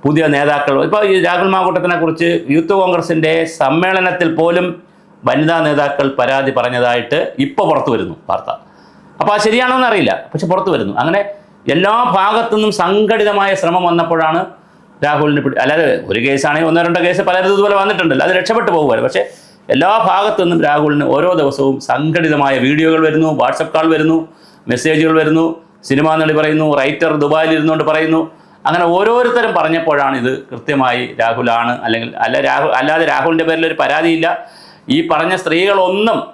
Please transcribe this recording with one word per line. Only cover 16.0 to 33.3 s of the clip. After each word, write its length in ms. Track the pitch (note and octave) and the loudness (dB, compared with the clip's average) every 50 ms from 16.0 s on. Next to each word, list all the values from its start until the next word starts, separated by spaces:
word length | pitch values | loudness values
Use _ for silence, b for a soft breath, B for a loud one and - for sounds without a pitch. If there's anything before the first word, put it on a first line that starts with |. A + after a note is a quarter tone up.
| - | -2
ഒരു 140 | - F#2+ A2+ | -4 -4 -2
കേസാണെങ്കിൽ 480 | A#2 C3+ C#3 C3+ C3+ D3+ D3 D#3 E3 D#3+ | 0 0 0 0 0 0 0 0 0 2
ഒന്നോ 140 | D#3+ E3 E3+ | 2 2 0
രണ്ടോ 180 | E3+ E3+ F3+ | 0 0 0
കേസ് 220 | F3 F3 F3+ F#3 G3+ | 0 0 0 0 0
പലരും 320 | F#3+ F3+ F#3 F#3 F#3+ G3+ | 0 0 0 2 2 2
ഇതുപോലെ 220 | G3 G3+ G#3 G3+ | 2 2 2 2
വന്നിട്ടുണ്ടല്ലോ, 500 | G3 G3 G3+ G#3 F3 F3+ D#3+ C3+ C3 D3 | 2 0 0 -2 -2 0 0 0 0 0
അത് 60 | E3+ F#3 | 0 0
രക്ഷപ്പെട്ടു 380 | F#3 F3+ F#3 A3+ A#3 - - | 0 0 0 0 0 0 0
പോകുമല്ലോ. 340 | F3+ E3 D3+ C3+ A#2 A2 B2 | 0 0 2 2 0 0 0
പക്ഷേ 240 | B2+ B2 F#3 E3+ B B B B B B B B - | -2 -2 -2 -4 B B B B B B B B -2
എല്ലാ 200 | B2+ B2+ D#3+ F#3 G#3 A3+ A3 F#3+ | 0 0 2 2 2 2 2 2
ഭാഗത്തു 340 | F3+ F#3+ G3+ G#3+ - - F#3 | 0 0 0 0 0 0 0
നിന്നും 200 | E3+ F3 E3 D3+ | 0 0 2 2
രാഹുലിന് 420 | D3 D3 D3+ D3+ D3+ D3 D3 C#3+ | 2 2 2 2 0 0 0 0
ഓരോ 280 | B2+ C3+ C#3+ D#3 F3+ F3+ | 0 0 0 2 2 2
ദിവസവും 460 | E3+ D3 C#3 C3+ C#3 C#3 C3+ C3+ C3 | 2 0 0 0 0 0 0 0 -2
സംഘടിതമായ 760 | - - B2 C3 D3 D#3+ D#3+ F3 E3 D#3+ D#3 C#3+ C#3 C#3 C3+ B2+ | -2 -4 -2 -2 0 0 0 0 0 0 0 2 2 0 0 0
വീഡിയോകൾ 420 | A#2+ C3+ D3 D3+ D#3+ D#3+ D#3+ D#3+ D#3+ | 0 0 2 2 2 2 2 2 2
വരുന്നു, 220 | D#3 D3 D#3 D#3+ D#3+ D#3 B2+ | 2 2 2 0 0 2 0
WhatsApp 320 | A#2+ C3 C3+ - D#3 - - | 0 0 0 -2 -6 -2 -2
കോൾ 120 | D#3+ D#3+ E3 D#3+ | 0 2 2 2
വരുന്നു, 340 | D3+ D#3 D#3+ E3 E3 D#3+ - B B B B B B B - | 2 2 2 0 0 -2 -4 B B B B B B B -4
മെസ്സേജുകൾ 500 | B2 A#2+ - D#3+ D#3 D3+ D#3+ D#3+ D#3+ D#3+ | -4 -2 0 0 0 2 2 2 2 2
വരുന്നു, 420 | D#3 D3+ D#3+ D#3+ E3 E3 E3 - - _ _ _ - | 2 2 2 2 2 0 -2 -6 -14 _ _ _ -4
സിനിമാ 320 | - C3+ C3+ D3+ D#3+ D#3 | -2 0 2 2 2 2
നടി 160 | D#3 D#3+ D3+ D#3 | 2 0 0 2
പറയുന്നു, 440 | D3+ D#3 D3+ D#3 D#3 D#3 D#3 D3 | 2 2 2 0 0 2 2 2
റൈറ്റർ 360 | C#3+ C3 C#3+ D3+ - E3+ E3 D3+ | 2 0 0 0 0 0 0 0
ദുബായിൽ 360 | D3+ D3 C#3+ D3+ D#3 D#3+ D#3+ D#3+ | 0 2 2 2 2 2 2 0
ഇരുന്നുകൊണ്ട് 320 | D#3+ D3+ D#3+ D#3+ D#3+ D3 | 2 2 0 0 0 0
പറയുന്നു. 580 | D3+ D#3 D#3 D#3+ D#3+ D#3+ D#3+ D#3+ D#3+ B B B B B B B | 0 0 0 0 0 0 0 -2 -4 B B B B B B B
അങ്ങനെ 180 | - D#3 F3 F3 | -2 0 0 2
ഓരോരുത്തരും 680 | E3+ E3+ F3+ G3+ A3 A#3 B3 B3 A#3+ A#3+ A#3+ A#3 A3 F3 | 2 2 2 2 2 2 2 2 2 0 0 0 0 0
പറഞ്ഞപ്പോഴാണ് 640 | F3 D#3 D#3 E3 E3 E3 D#3+ D3+ C#3+ C#3 C3+ C3+ B2+ A#2+ | 0 0 0 -2 -2 0 0 0 0 0 0 -2 -2 -2
ഇത് 160 | B2+ C3 C3 - - | -4 -4 -4 -8 -14
കൃത്യമായി 680 | B2+ B2 - - D3 C3+ C3 B2+ A#2+ B2 B2+ B2 - - | -16 -12 -6 -4 -2 0 0 0 0 -2 -4 -8 -4 -2
രാഹുലാണ്, 600 | A2+ A2+ A#2 B2 B2 A#2 A#2 A#2 A#2+ A#2+ B2 B2 - | -2 -2 0 -2 -2 0 0 0 0 -2 -4 -4 -2
അല്ലെങ്കിൽ 320 | A#2 A2+ A#2 A#2 A#2 A#2 | -4 -2 -2 -4 -8 -6
അല്ല 240 | - A2+ C3 C3 C#3 | -4 -4 -2 0 0
രാഹുൽ, 300 | C#3 C3+ C3+ C#3 C#3 - | 0 0 0 0 0 0
അല്ലാതെ 360 | - C3 C#3 D3+ D#3 E3 E3 | 0 0 0 0 0 0 0
രാഹുലിൻ്റെ 380 | D3+ C#3 C3+ E3 E3 | 0 0 0 0 0